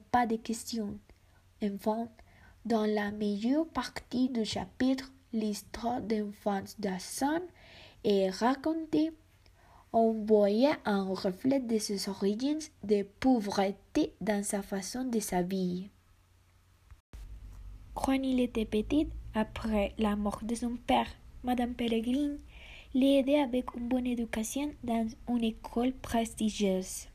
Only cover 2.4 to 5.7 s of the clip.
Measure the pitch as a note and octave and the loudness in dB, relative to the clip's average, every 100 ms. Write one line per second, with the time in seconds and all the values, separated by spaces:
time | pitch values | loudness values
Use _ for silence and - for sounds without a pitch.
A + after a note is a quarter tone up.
2.4 | - - G#3+ A3+ G#3+ G#3+ G#3 G#3 G#3 G3+ | -20 -10 0 2 2 0 -2 -2 -2 0
3.4 | A#3 D4 D#4+ B3+ - - - B3 B3+ A#3 | 2 2 0 -4 -6 -10 -6 0 0 0
4.4 | G#3 - F#3 - C4 C4 - - _ A3+ | -2 -4 -6 0 2 2 -4 -18 _ -2
5.4 | G#3+ G#3 - | -2 -4 -8